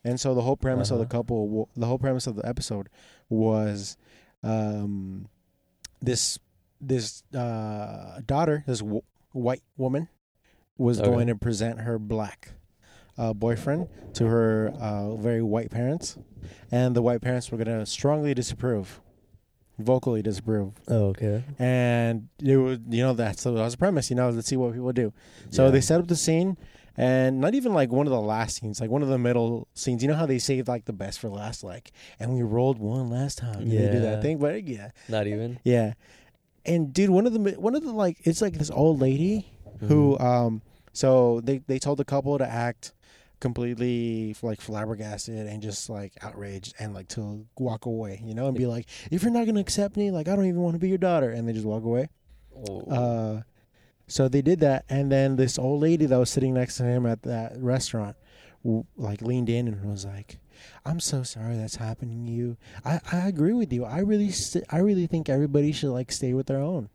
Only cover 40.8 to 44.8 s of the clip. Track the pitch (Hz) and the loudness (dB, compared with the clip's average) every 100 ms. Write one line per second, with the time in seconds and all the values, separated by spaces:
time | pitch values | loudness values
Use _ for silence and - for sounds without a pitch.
40.8 | _ - 135 131 123 117 117 139 - 131 | _ 0 6 8 6 4 0 -2 -2 -2
41.8 | 143 143 135 139 135 143 123 117 120 - | 0 -2 0 -2 0 -2 -2 -2 -4 -4
42.8 | - _ _ - _ _ 127 120 120 117 | -16 _ _ -20 _ _ -4 -2 -4 -2
43.8 | 123 120 117 113 110 107 117 107 - 107 | 0 0 -2 -4 -6 -6 -6 -6 -6 -6